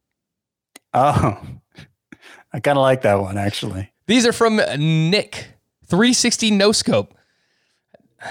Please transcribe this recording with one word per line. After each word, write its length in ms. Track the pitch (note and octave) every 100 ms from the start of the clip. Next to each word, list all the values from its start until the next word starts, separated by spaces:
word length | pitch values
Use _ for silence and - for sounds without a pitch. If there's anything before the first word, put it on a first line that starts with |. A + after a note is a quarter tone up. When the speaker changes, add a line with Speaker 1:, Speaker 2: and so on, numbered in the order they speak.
| _ _ _ _ _ _ _ - _
Speaker 1:
Oh, 460 | - C#3 - D3 G2+ - - _ - - _ _ - - - _
I 80 | -
kinda 200 | C3 D3+
like 220 | C3+ C3
that 180 | A2 G2+
one, 160 | G2 G2+
actually. 540 | G2+ - - F#2 G2 _ -
Speaker 2:
These 200 | A#3+ A#3+
are 60 |
from 240 | A3 A3+ G#3+ - B2+
Nick, 720 | D#3 D#3+ D#3+ G3+ - - - _ _ _ -
three 260 | F3 A#3
sixty 380 | B3 B3 - A3
No 220 | G#3 G3+
Scope. 420 | A3 - A2 G2+ _ _ _ _ _ _ _ _ _ _ _ -